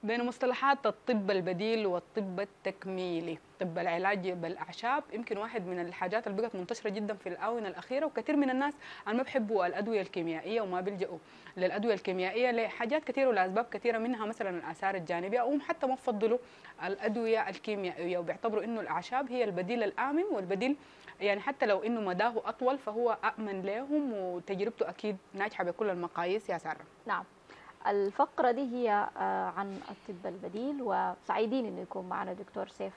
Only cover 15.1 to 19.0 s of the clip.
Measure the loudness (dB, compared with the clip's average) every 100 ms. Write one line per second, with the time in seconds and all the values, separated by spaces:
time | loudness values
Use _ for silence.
15.1 | -2 2 2 2 0 0 -2 0 0 0
16.1 | 2 4 2 0 -20 -20 -8 -4 -2 0
17.1 | 0 2 2 2 -4 -4 -2 -2 -4 -2
18.1 | -2 -2 -2 0 0 0 -4 -2 -4